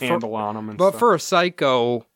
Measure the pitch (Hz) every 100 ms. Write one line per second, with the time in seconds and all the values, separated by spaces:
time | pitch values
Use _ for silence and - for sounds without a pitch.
0 | 127 170 113 110 104 107 110 104 190 196
1 | 240 170 - 175 180 - 139 127 120 120
2 | -